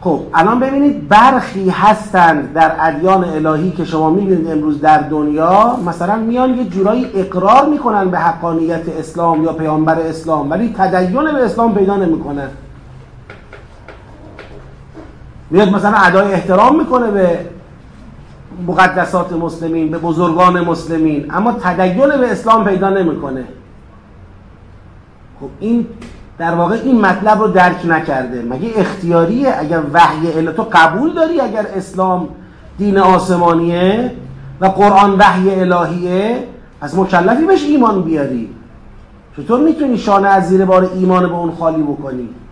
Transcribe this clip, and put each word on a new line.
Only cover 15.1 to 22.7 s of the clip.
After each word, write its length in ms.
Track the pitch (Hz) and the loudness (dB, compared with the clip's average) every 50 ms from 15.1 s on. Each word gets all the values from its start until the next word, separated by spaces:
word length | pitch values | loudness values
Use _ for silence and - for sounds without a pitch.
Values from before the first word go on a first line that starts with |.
| - - - - - - - - | -20 -20 -20 -20 -20 -20 -14 -2
میاد 180 | 151 180 214 190 | 2 2 4 4
مثلاً 280 | 196 196 - 208 202 | 2 0 0 0 2
ادای 360 | 208 196 180 175 190 202 202 190 | 4 2 4 4 2 2 2 0
احترام 460 | 180 165 180 185 185 220 247 285 330 | -4 -2 0 2 4 4 4 4 2
می‌کنه 320 | 311 - 254 254 240 226 | 0 0 0 0 0 0
به 280 | 202 202 190 175 170 - - - - - - - - - - - - - - - - - - - - - - - - 180 180 | 0 0 2 0 0 -2 -6 -12 -16 -18 -20 -20 -20 -20 -20 -20 -20 -20 -20 -20 -20 -20 -20 -20 -20 -20 -20 -20 -16 -10 -6
مقدسات 640 | 170 185 185 185 185 180 185 175 - - 185 170 175 175 | -6 0 2 2 2 2 0 -2 0 0 -2 -2 -2 -4
مسلمین، 580 | 165 170 165 147 - 170 165 165 165 160 156 | -4 -4 -6 -6 -6 -6 -4 -2 -2 -2 -2
به 80 | 156 165 | -4 -4
بزرگان 640 | 156 170 165 156 180 175 160 165 185 190 185 180 | -4 -4 -2 0 0 0 2 4 4 4 4 2
مسلمین، 760 | 175 170 165 165 - 151 165 160 160 160 151 143 143 - - | 0 -2 -2 -4 -4 -6 -2 0 0 0 0 -2 -4 -4 -4
اما 180 | 175 208 240 233 | -2 -2 -2 -2
تدین 560 | - - 180 175 170 185 180 180 185 269 285 | -2 -2 -4 -2 0 0 0 2 2 2 2
به 240 | 294 277 247 240 214 | 2 2 0 0 -2
اسلام 320 | 180 - 226 220 220 208 | -4 0 2 2 2 4
پیدا 260 | 202 | 0